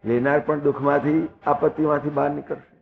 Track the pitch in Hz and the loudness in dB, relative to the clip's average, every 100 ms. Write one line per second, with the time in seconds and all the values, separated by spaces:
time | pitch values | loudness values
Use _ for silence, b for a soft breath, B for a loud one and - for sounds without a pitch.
0 | 107 120 131 147 147 151 143 135 139 143 | 0 0 2 0 0 0 0 0 2 2
1 | 143 156 160 - - 143 156 156 156 147 | 2 0 -2 -6 -2 0 0 0 0 0
2 | 147 143 143 147 - - - _ | -2 -2 -2 -4 -8 -12 -12 _